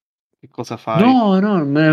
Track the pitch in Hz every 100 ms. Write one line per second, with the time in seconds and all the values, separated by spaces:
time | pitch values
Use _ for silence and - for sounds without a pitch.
0 | _ _ _ _ 135 - 117 117 - 113
1 | 233 262 208 190 208 190 143 147 156